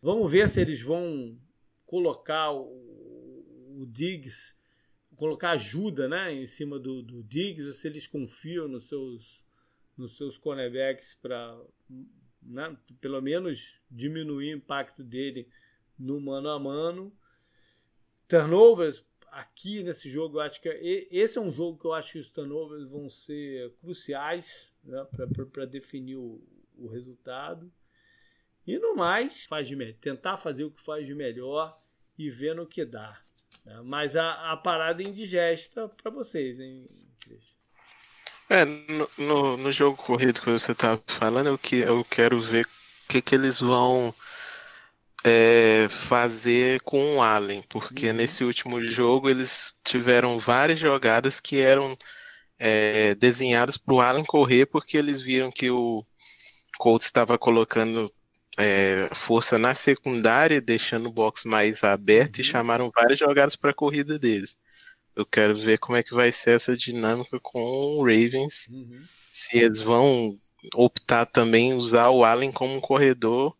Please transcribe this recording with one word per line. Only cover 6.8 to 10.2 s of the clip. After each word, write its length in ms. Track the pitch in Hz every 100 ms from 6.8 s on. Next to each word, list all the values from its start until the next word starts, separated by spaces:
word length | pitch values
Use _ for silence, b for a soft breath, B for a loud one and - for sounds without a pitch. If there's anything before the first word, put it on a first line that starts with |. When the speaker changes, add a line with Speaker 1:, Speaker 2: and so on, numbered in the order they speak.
Speaker 1:
do, 220 | 127 131
do 200 | 117 120
Diggs, 460 | 107 135 196 160 143
ou 60 |
se 140 | 135 160
eles 200 | 151 -
confiam 600 | 151 123 - 156 175 151
nos 200 | 127 110
seus, 560 | 143 135 117 110 _ _ _ _ _ _ -
nos 200 | 123
seus 200 | -